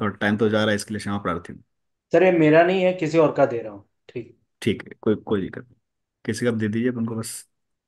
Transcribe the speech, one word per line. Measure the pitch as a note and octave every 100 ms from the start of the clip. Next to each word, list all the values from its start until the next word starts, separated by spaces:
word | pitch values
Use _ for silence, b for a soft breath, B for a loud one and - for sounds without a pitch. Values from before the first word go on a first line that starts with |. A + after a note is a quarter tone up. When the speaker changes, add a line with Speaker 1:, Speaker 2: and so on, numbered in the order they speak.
Speaker 1:
थोड़ा | G#2 -
टाइम | G#2 G#2
तो | A2
जा | G#2+
रहा | G#2+
है, | G#2
इसके | -
लिए | G#2
क्षमा | G2+ G2+
प्रार्थी | G2 E2+ -
हूँ। | - _ _ _ _ _
Speaker 2:
सर, | E3
ये | F#3
मेरा | E3+ D#3 D#3
नहीं | F3 F#3+
है, | F#3
किसी | F3+ D#3 E3
और | D3 C#3
का | C3
दे | A#2
रहा | A2
हूँ। | G2+ _ _ -
ठीक। | B2 A2+ _ _ _
Speaker 1:
ठीक | A#2 F#2
है, | - -
कोई, | A2+
कोई | G2+ - G#2
दिक्कत | F2+ -
नहीं। | - _ _ _ _ _
किसी | - A2
का | B2
भी | A2
दे | A2
दीजिए, | A2+ B2
उनको | B2 A2+ A2
बस | A2 - - _ _ _